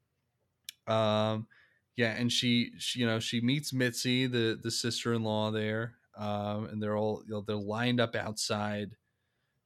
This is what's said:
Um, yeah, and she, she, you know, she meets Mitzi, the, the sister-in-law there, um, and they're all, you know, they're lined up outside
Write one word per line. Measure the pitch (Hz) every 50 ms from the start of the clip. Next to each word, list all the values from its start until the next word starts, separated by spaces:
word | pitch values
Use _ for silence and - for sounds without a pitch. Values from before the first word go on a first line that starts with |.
| _ _ _ _ _ _ _ _ _ _ _ _ _ - - _ _ -
Um, | 110 110 110 107 107 107 107 110 110 107 113 - _ - - _ _ _ _ _ _
yeah, | - 117 113
and | 107 - 123 120 117
she, | - - 120 120 120 113 - - 85
she, | - - - 127
you | 120
know, | 113 113 113
she | 117 - - 117
meets | 113 123 139 151 147 - 135
Mitzi, | 127 127 123 117 - - 131 123 127 131
the, | 127 123 120 113 113 110 -
the | - 113 113
sister-in-law | - - 120 117 - - 120 117 117 110 110 107 107 107 107 110
there, | 110 107 107 107 110 117 117 - _ _ _ _
um, | 107 107 104 104 104 101 104 104 104 110
and | - - 107 107
they're | 107 107
all, | 107 110 107 107 - -
you | 107 110
know, | 104 98
they're | 104 107
lined | 104 101 101 104 113 120 123 123 120
up | 117 110 -
outside | 113 - 113 107 - - - 110 104 104 104 104 104 104 98 113 - _ _ _ _ _ _ _ _ _ _ _ _ _